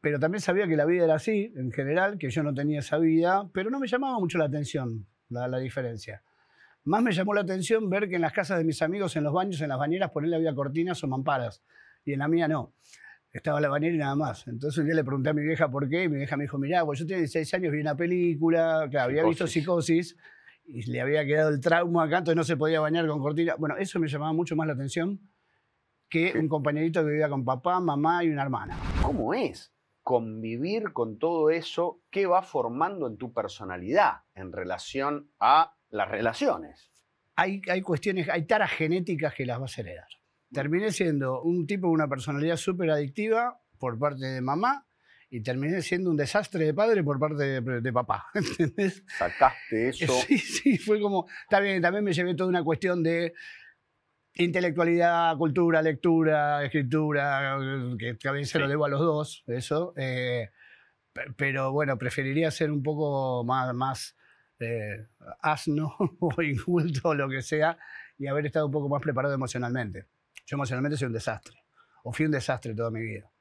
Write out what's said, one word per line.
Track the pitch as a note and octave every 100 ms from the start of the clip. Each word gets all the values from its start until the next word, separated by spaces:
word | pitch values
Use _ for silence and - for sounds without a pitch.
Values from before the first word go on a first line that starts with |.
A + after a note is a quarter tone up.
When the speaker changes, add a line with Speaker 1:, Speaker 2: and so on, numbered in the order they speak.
Speaker 1:
pero | D#3 D3
también | D#3 G#3
sabía | - F#3 G3+
que | D#3
la | D3
vida | F3+
era | E3 D#3
así, | F#3 A3 G#3+
en | D3 B2+
general, | C3 C#3 D#3+ G3 G#3
que | C#3
yo | A#2+
no | D3
tenía | C#3 D3 D3
esa | - D3+
vida, | D#3+ D#3+ E3+ G3 G3
pero | F#3+ G3
no | C4+
me | C4
llamaba | B3 C4+ B3
mucho | F3+ E3+
la | D3+
atención | D3 C#3+ D3 B2+ A2+ G2 _ _
la, | A#2+ B2+
la | B2+
diferencia. | C3 C#3 B2 A2+ - G2+ _ _ _ _ - _
Más | - G3+
me | A#3
llamó | F3+ F#3+
la | G#3
atención | F#3 F#3+ F3 A3+ G#3+
ver | F#3+ G#3
que | F3
en |
las | E3
casas | - D#3 F3+
de |
mis | E3 D3
amigos, | D#3+ G3 F#3+ D#3+
en |
los | D3
baños, | E3 G3 E3+
en | D3+
las | C3+
bañeras, | D3 F3+ F#3
ponele, | D#3 D#3 E3
había | D#3+
cortinas | C3+ C#3 D3 E3+ F3
o | D3
mamparas, | C3 C3+ C#3 A#2+ - _ - - _ -
y |
en | C#3
la | C#3+
mía | E3 D#3+
no. | D#3 A#2+ _ _ - - - _
Estaba | - - D3
la | D3
bañera | C#3 D#3+
y | E3+
nada | C#3 C#3
más. | C#3+ G#2+ -
Entonces | A#2 C#3+ D3
un | D3+
día | D#3+
le |
pregunté | C3+ C#3 C3
a |
mi | D3+
vieja | D3 D#3+ D#3
por | C3 C#3+
qué, | E3
y | F3+
mi | C#3+
vieja | C#3 C#3+
me |
dijo, | C#3+ C#3+
"Mirá, | C#3 F3
pues | D#3+ C3+
yo | D#3+
tenía | F#3+
dieciséis | D#3 E3 D#3
años, | F#3+ F3+
vi | D3
una | D3+
película", | C#3+ E3+ F3+ F3 D3+ E3 E3 E3 D#3+ D3+
claro, | C#3+ B2
había | C#3+
visto | E3+ E3 F3
Speaker 2:
Psicosis. | E3+ D#3 F3 E3 E3 E3+
Speaker 1:
Psicosis, | - - - - -
y | - A#2+ A2
le | B2
había | B2+ D3+
quedado | C#3+ D3+ D#3
el | D3
trauma | D3 E3+ F3 E3+
acá, | D#3+ E3+
entonces | E3 E3
no |
se | D#3 D#3+
podía | D#3 D#3+
bañar | D#3 E3 D#3+
con | D3+
cortina. | C#3 D3+ E3+ C#3+
Bueno, | D3+ D3
eso | F#3+ F3+
me | D#3
llamaba | C#3+ D3+
mucho | D#3 E3+ D#3+
más | D#3
la |
atención | C3 C3+ E3+ E3+ G3 - _ _ _ _ _ _ _ _
que | E3 F3
Speaker 2:
Sí. | -
Speaker 1:
un | D#3+
compañerito | D3+ C#3+ D3 E3 E3
que | D#3
vivía | D3+ D3+
con | C#3
papá, | B2 B2+ F3 F3+
mamá | F3 C#3+ D#3 F3
y | E3+
una | D3
hermana. | C#3 B2+ - - - -
Speaker 2:
¿Cómo | - E3+ A2+
es | G#3 G3+ - - _ _ _
convivir | - B2 A2+ A2 A2+ A#2 D#3+ A3 G#3
con | C#3+ A#2 A2
todo | D#3+ E3+ D#3
eso? | E3 D#3+ - F3 - _
¿Qué | G3 G3
va | F3+
formando | F#3+ D3 A#2 B2 E3+ G3 C3+
en | G#2+
tu | B2+
personalidad | A#2 G#2 - F#2+ F2+ F2+ D#3+ F3 - _
en | - F#2+
relación | F2+ F2+ F2+ - C3+ C#3 D3 D3 _
a | A2+ D3 E3 _ _
las | G#2+ F#2+
relaciones? | G#2 A2+ A#2 C#4 G#2 D#2+ - _ _ _ _ _ -
Speaker 1:
Hay, | F3+ G3 F#3
hay | F#3
cuestiones, | F#3 D#3 G#3 F#3 D#3+
hay | E3
taras | D3+ G#3+ F#3+
genéticas | - D3+ F3+ F3+ E3 D3+
que | - B2+
las | A#2+
vas | C3 -
a |
heredar. | F#2+ E2+ - - _ _ _
Terminé | C#3+ C#3+ E3+ G#3+
siendo | - F3 D3 C3+ C3
un | D#3+ F3
tipo | D#3 G3+ F3+
con |
una | D#3+ D3+
personalidad | C3+ A#2+ C#3+ D#3 E3
súper | - F3+ E3+
adictiva | D3+ D3 C#3 G#3+ A3 A#3+ A#3+ _ _
por | C3 A2+
parte | D3 C3+ C3
de | C3
mamá | B2+ D3 A#3 C#4 _ _ _ - _
y | A#2+
terminé | A2 B2+ D3 F#3
siendo | - F3+ F3+
un | D#3
desastre | C#3 G#3 G#3 F#3
de | D#3
padre | D3 G#3+ G#3+
por | D3 C#3
parte | D3+ D3+ C#3 C3
de, | A#2+ B2
de | B2
papá, | B2 B2 G#2 -
<laughs> |
¿entendés? | G#3 F3 - D#3+ - G3 - - -
Speaker 2:
Sacaste | F2 - C3+ - - A2 A#2+
eso. | - D#3
Speaker 1:
<laughs> | B2+ B2+
Sí, | C4+
sí, | - - - A3
fue | - G#3+
como, | G#3 G3 - -
está | - G3+
bien, | G3+ F#3+
también | E3+ G3
me | G#3
llevé | E3 F3+
toda | E3+ F#3
una | F3+
cuestión | D#3 D#3 F#3+ F3+
de | E3 E3+ E3+ - - - - _ _ _ _ _ _
intelectualidad, | - F3 F3+ F3+ D3+ E3+ E3+ E3+ E3+ E3 D#3
cultura, | E3 C#3+ E3+ E3
lectura, | D#3+ D3 F3 E3 D#3+ D3+ D3 D3
escritura, | C#3+ D3+ C3 D#3 D3+ D3 C#3+ C#3 C#3 C3+ C3+ C3+ B2 A#2+
que | A#2
también | A2+ C3+ C#3 C#3+
se | D#3
lo | C#3
Speaker 2:
Sí. |
Speaker 1:
debo | D3 D3
a |
los | C#3
dos, | E3 D3+ D3+ - -
eso, | A#2+ A#2+ D3+ F3 D#3
eh, | C3 B2+ B2+ B2 G#2+ _ - - _ _ _
pe-, | - C3+ -
pero | C#3 C3+ C3+
bueno, | C#3 D3 B2
preferiría | B2 - C3+ C#3 D#3+
ser | - D#3
un | D3+
poco | C#3 D3+ D3+ C#3 C3+ B2
más, | A#2+ C3 B2+
más, | B2 C3 C3 - _ _ _ _ _
eh, | A2+ A#2 G#2+ G2+ A2 _ - -
asno | D#3 D3+ - D3 D#3 -
<laughs> | E3+ -
o | F3 C3+
inculto | D#3 C3+ - F3 D#3+ C3+ F3
o |
lo | D3 C#3
que | C3+
sea | B2+ D#3 D#3 E3 - - - _
y | C#3
haber | C#3 D3+
estado | D#3+ D3+
un |
poco | D3 C#3+
más | C#3
preparado | D#3 C3 C#3
emocionalmente. | C#3 C3 B2+ B2 B2+ A2 F2 - _ _ - -
Yo | C#3+
emocionalmente | C#3 B2+ C#3+ D3
soy | C3+
un |
desastre, | A2+ - G#2+ - _ _ _ _ _
o | A#2+
fui | A2+ D#3
un |
desastre | D3 A2+ B2+ A#2+
toda | G#2+ A#2
mi | A2
vida. | A2+ G#2 - _